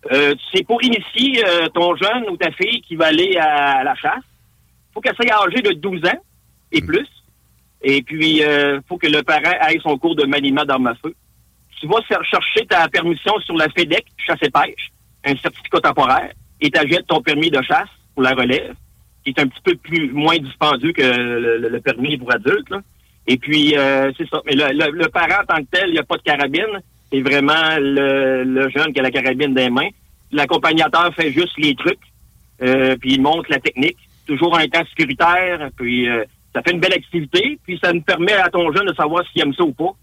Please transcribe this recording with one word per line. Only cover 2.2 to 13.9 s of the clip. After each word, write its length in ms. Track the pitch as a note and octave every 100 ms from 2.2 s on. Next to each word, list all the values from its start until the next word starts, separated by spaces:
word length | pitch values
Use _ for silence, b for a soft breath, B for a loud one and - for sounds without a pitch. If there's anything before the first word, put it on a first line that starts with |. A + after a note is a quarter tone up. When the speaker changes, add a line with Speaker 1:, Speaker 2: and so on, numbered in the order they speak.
| A3
Speaker 1:
ou 80 | E3+
ta 140 | E3+
fille 300 | - F#3+ A#3
qui 140 | - D#3+
va 120 | D#3+
aller 280 | D#3 F#3 F3+
à, 380 | D#3 D3 C#3+ C3
à 40 |
la 120 | C#3 C3
chasse. 260 | D3 A3 - _ _ _ _ _ _
Faut 80 | -
qu'elle 140 | B3 G#3
soit 160 | A#3+ G#3+ F#3+
âgée 140 | A3
de 100 | G#3
douze 300 | E3 F#3 F3+ E3+
ans 160 | C#4 _ _ _ _ _
et 100 | -
Speaker 2:
Hmm. 40 | E2
Speaker 1:
plus. 200 | G#3 C#4+ _ _ _ _ _ _ _
Et 200 | C3+ C#3
puis, 400 | B2+ D#3 D#3+ D#3
euh, 360 | D3+ D3 C#3+ C#3 -
faut 100 | F3+
que 100 | D#3
le 160 | D3+
parent 320 | C#3+ D3+ D#3 F3+
aille 180 | D#3 E3
son 160 | D#3+ C#3+
cours 180 | E3+ D#3+
de 100 | C#3
maniement 400 | C#3+ C#3 C#3 C#3+
d'armes 220 | C3 B2
à 80 | A#2
feu. 200 | D#3 - _ _ _ _ _ -
Tu 80 | D3+
vas 120 | A3 A3+
cer-, 140 | G3 C#3+
chercher 360 | F#3+ - G#3+ A#3
ta 200 | F#3 D#3+
permission 440 | F#3 E3+ D#3 G#3 G#3 -
sur 100 | E3
la 100 | D#3
fedec 360 | D3 E3